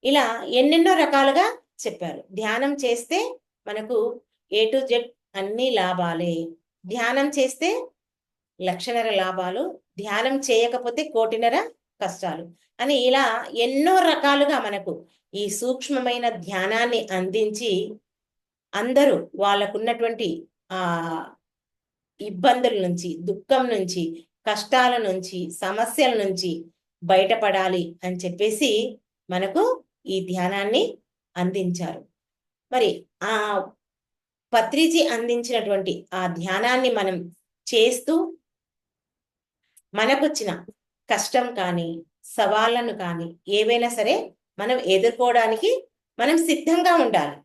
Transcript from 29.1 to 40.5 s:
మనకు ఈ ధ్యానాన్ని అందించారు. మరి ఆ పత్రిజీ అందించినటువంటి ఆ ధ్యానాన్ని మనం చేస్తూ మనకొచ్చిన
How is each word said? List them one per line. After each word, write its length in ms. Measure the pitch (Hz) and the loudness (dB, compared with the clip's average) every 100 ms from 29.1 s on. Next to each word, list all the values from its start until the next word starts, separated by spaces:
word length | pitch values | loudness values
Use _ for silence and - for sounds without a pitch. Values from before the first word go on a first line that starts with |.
| _ _ | _ _
మనకు 540 | 180 190 320 453 508 _ _ - | -4 -2 0 0 0 _ _ -6
ఈ 200 | 190 180 | -6 -4
ధ్యానాన్ని 720 | 180 180 196 202 254 - - _ _ _ 175 | -2 -2 -2 0 0 0 -6 _ _ _ -4
అందించారు. 680 | 180 190 180 175 175 - - _ _ _ _ _ _ | -2 -2 -4 -4 -8 -10 -18 _ _ _ _ _ _
మరి 340 | 254 208 - - _ | 0 0 0 -12 _
ఆ 360 | 196 220 208 202 190 _ _ _ _ _ _ _ _ | -4 -2 -2 -4 -4 _ _ _ _ _ _ _ _
పత్రిజీ 540 | 233 226 277 330 330 330 | 2 2 2 4 4 2
అందించినటువంటి 960 | 233 233 240 240 233 208 196 185 - - | 0 0 -2 0 -2 0 -2 -2 -6 -6
ఆ 140 | 185 180 | -4 -4
ధ్యానాన్ని 640 | 170 175 190 240 254 262 | -4 -4 0 2 2 2
మనం 440 | 220 190 185 175 - _ _ - 233 | 0 -2 -4 -10 -18 _ _ -2 4
చేస్తూ 600 | 233 247 - 330 - - _ _ _ _ _ _ _ _ _ _ _ _ _ _ _ | 4 2 0 0 0 -8 _ _ _ _ _ _ _ _ _ _ _ _ _ _ _
మనకొచ్చిన 720 | 208 226 277 294 294 208 | -2 2 2 2 -2 -6